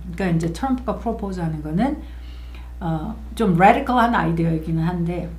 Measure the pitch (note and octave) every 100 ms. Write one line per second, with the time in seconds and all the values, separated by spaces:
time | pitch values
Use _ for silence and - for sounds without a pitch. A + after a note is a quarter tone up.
0 | F#3 E3+ F#3+ E3 E3 - C4+ B3+ - F#3
1 | A#3 A3+ G3 F#3 E3 D#3 D3+ E3 C4+ D4+
2 | - - - - - - - - E3+ D#3+
3 | - - - - A3 E3 F#3+ B3+ C#4 B3
4 | A#3 G#3 E3 E3 E3 D#3+ E3 D#3+ E3 F3+
5 | E3+ F3 -